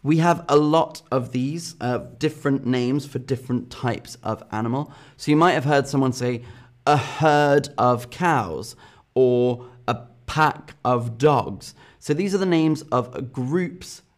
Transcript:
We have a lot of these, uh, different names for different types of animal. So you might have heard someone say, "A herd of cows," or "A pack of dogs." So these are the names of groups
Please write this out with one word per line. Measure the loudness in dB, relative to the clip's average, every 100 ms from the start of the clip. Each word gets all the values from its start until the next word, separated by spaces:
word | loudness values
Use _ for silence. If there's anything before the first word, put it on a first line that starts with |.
We | 2 2
have | 4 2 2
a | 4
lot | 4 2 2 -6 _
of | -4 -2
these, | -4 -4 -6 -10 -8
uh, | -4 -4 -6 -4
different | -4 -2 -2 -2 0
names | -2 0 -2 -4
for | -10
different | -6 -6 -2 -4 -4
types | -6 -4 -4 -10 -12
of | -8 -8 -8
animal. | -6 -4 -4 -6 -14 -20 _
So | 0
you | 4
might | 4
have | 4 2
heard | 2 2
someone | 0 0
say, | 0 -4 -6 -10 -20 -20 _ 2
"A | 2
herd | 0 0 4 4 4 4 2 0
of | 2 2 -4
cows," | -4 0 0 -2 -8 -10 -16 -20 _ _ 2
or | 4 4 2 -2 -8 -10 -6
"A | -6 -6 _ -8
pack | 0 0 0 -16 -6 -2
of | 0 -2 0
dogs." | 2 2 0 -10 -16 -20 -20 _
So | -4
these | -2 0 0
are |
the | 2
names | 2 2 0 -2
of | -4 -4 -8 -10
groups | -8 -2 -2 -4 -8 -18 -20 _